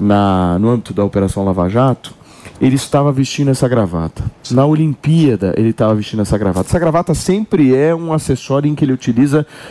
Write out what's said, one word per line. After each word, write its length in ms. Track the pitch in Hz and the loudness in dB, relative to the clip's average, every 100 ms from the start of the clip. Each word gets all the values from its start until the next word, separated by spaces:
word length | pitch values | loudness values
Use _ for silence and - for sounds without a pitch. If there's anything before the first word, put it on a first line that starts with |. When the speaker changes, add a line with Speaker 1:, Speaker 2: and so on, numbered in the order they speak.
Speaker 1:
na, 580 | 104 101 101 92 90 87 | 0 2 2 2 0 0
no 120 | 113 | 0
âmbito 240 | 120 - | 0 -2
da 100 | 95 | -4
Operação 400 | 101 104 95 98 | -2 0 -2 -2
Lava 240 | 98 92 90 | -2 0 0
Jato, 460 | 113 131 120 - - - - - - | 2 0 0 -8 -20 -20 -20 -20 -2
ele 160 | 131 | 0
estava 380 | 135 - 143 143 | 0 0 0 0
vestindo 380 | 135 131 - 139 | 0 -2 -2 -2
essa 180 | 131 123 | 0 0
gravata. 560 | 120 95 85 82 - - - | 0 -2 -4 -6 -6 -10 -10
Speaker 2:
Sim. 120 | - | -2
Speaker 1:
Na 100 | 123 | 0
Olimpíada, 880 | 143 156 160 - 147 165 151 101 92 - | 2 2 0 -2 0 2 2 2 0 0
ele 120 | 113 | 0
estava 260 | 110 110 | 0 0
vestindo 280 | 107 104 107 | 0 -2 -4
essa 160 | 101 104 | -2 -2
gravata. 280 | 101 90 - | 0 -2 -2
Essa 120 | 175 | -2
gravata 340 | 165 165 175 | 0 0 0
sempre 640 | 147 - 196 214 175 135 | -2 0 -2 0 2 4
é 200 | 131 156 | 4 2
um 200 | 165 165 | 0 -2
acessório 520 | 156 - 127 - 139 147 | -2 -2 -4 -2 -2 0
em 80 | |
que 80 | 147 | 0
ele 120 | 143 | 0
utiliza 520 | 127 - 117 143 151 147 - - | 0 0 2 2 2 -2 -10 -12